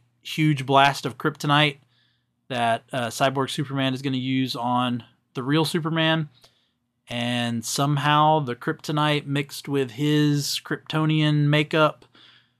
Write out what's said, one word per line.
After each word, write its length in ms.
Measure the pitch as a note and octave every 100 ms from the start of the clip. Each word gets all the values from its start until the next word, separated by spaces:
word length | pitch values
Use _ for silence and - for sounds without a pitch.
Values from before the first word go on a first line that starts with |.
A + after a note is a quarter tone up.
| _ _
huge 440 | - - D#3 C#3+ B2+
blast 400 | C3+ C#3 C#3 C3+
of 120 | -
kryptonite 600 | D#3 D3 D3 D3 D3+ C#3 _ _ _ _ _ _ -
that, 360 | B2 A#2 A2+ -
uh, 140 | C3+ A#2
Cyborg 420 | - C3+ C3+ B2+
Superman 440 | - C3 C#3 C3+
is 80 | C3
gonna 160 | C#3 C3
use 380 | B2+ C3 B2+ B2
on 480 | A#2+ B2 B2 A#2+ - _ _
the 100 | C3+
real 220 | B2+ D#3 D3+
Superman. 640 | F3 D#3 E3 D#3+ D#3+ D3+ _ - _ _ _ _ _ -
And 580 | A#2+ A#2+ B2 A#2+ A#2 -
somehow 760 | - C#3+ C#3+ D3 D3 D#3 D#3
the 160 | B2+ A#2+
kryptonite 680 | - D3+ - D3+ D3+ D3 C#3+
mixed 420 | C#3 C#3+ - -
with 240 | C#3 B2
his 680 | A2+ D3+ D3+ D3 D3 C#3+ -
Kryptonian 800 | - D3 - D#3 D#3 D#3 D3+ D3 D3
makeup 600 | D3+ D3+ D#3+ D3+ - _ - - _ _